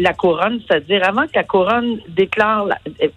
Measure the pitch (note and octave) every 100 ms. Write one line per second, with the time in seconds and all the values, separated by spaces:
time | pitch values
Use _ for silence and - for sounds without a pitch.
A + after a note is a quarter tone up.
0 | F3+ E3 F3+ E3 G3 A#3 - E3 D3 G3
1 | F#3 G#3+ D#4 G#3 - G3 F#3 A#3+ A#3+ A3
2 | E3+ E3+ F#3+ G#3+ G#3+ A3 G3+ - - -
3 | D3+